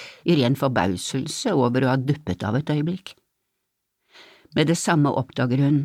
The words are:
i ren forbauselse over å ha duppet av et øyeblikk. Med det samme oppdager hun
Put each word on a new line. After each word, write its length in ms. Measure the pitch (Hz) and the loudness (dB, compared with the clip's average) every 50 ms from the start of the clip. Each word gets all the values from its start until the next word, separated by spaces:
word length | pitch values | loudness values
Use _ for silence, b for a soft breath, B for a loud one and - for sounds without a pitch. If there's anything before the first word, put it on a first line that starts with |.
| B B B B B | B B B B B
i 100 | B 175 147 | B 2 4
ren 180 | 123 120 135 - | 4 2 2 0
forbauselse 960 | 143 131 127 117 87 98 92 90 - - - 131 131 - - - - 240 185 | 0 0 0 0 0 0 -2 -4 -6 -6 -6 -6 -6 -6 -8 -6 -4 -2 0
over 320 | 143 123 120 123 127 135 | 2 2 2 2 2 0
å 80 | 127 127 | 0 0
ha 20 | 131 | 0
duppet 440 | 123 139 139 - - - 87 - - | 0 -2 -4 -4 -4 -6 -6 -6 -4
av 120 | 98 107 131 | -4 -2 -2
et 160 | 151 - 151 | -2 -2 -2
øyeblikk. 400 | 151 147 165 180 185 - - - _ _ _ _ _ _ _ _ _ _ _ _ _ _ _ _ _ B B B B B B B B B B B | -2 -2 -4 -6 -8 -10 -16 -20 _ _ _ _ _ _ _ _ _ _ _ _ _ _ _ _ _ B B B B B B B B B B B
Med 160 | 147 156 147 | 0 2 2
det 80 | 170 - | 2 0
samme 320 | - 208 170 151 147 139 | 0 2 2 4 4 2
oppdager 540 | - - 127 - - - 127 123 123 135 143 | 2 0 -2 -4 -4 -2 -2 0 2 2 2
hun 160 | 139 151 143 143 | 4 2 2 0